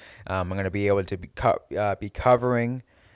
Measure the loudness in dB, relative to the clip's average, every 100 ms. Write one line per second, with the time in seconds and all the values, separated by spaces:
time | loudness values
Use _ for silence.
0 | -20 -18 -6 -4 -2 -2 -2 0 2 2
1 | 0 -6 -10 -2 0 0 -2 -2 -2 -2
2 | -6 0 4 4 4 0 -2 -6 -12 _
3 | _